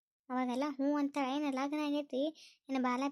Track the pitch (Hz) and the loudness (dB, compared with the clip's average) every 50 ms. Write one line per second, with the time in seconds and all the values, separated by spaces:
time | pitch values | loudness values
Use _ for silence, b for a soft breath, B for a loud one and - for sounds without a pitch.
0 | _ _ _ _ _ - 254 254 254 247 240 247 277 302 277 269 269 285 294 294 | _ _ _ _ _ -4 -2 0 0 0 0 0 0 -2 0 0 2 2 4 2
1 | 285 277 285 294 277 254 269 294 302 285 262 254 269 285 294 302 302 294 285 294 | 2 0 0 0 0 0 0 0 0 0 0 0 -2 -2 0 -2 0 0 0 -2
2 | 285 285 - 254 277 320 320 B B B B B B - 269 269 254 247 247 254 | -2 -2 -2 0 0 0 -2 B B B B B B -4 -2 0 0 0 0 0
3 | 269 285 | 0 -2